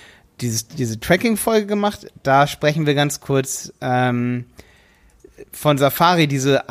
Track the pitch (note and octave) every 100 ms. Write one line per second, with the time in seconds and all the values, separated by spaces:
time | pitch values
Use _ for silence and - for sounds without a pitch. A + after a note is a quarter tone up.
0 | - - _ - A#2+ A2+ - D3+ A#2 A2
1 | - F#3 A#3 G#3 A#3 A3 G3+ G#3 G3+ -
2 | - - C#3 C3+ C#3+ - D3 D#3 D3 C#3+
3 | D3 - - C3+ C3 - - - C3 B2+
4 | B2+ B2 A#2+ B2 B2 - - _ _ _
5 | _ _ - - - - D3+ C#3 C#3 -
6 | E3+ F3+ D3 C#3 C3+ C3+ -